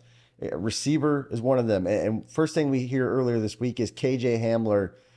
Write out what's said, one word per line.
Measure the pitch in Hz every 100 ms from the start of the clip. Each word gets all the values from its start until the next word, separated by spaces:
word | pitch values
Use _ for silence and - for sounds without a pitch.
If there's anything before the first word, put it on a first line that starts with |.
| _ _ _ -
a | - 80
receiver | 107 - 143 156 151 143 135
is | 117
one | 123 131
of | 113
them. | 98 90
And, | 101 95
and | 110 -
first | - 156
thing | 165 143
we | 135 123
hear | 131 123
earlier | 127 123 117
this | 107 -
week | 123 120
is | 107
K | - 131 127
J | 123 113
Hamler. | 113 117 110 104 92 - _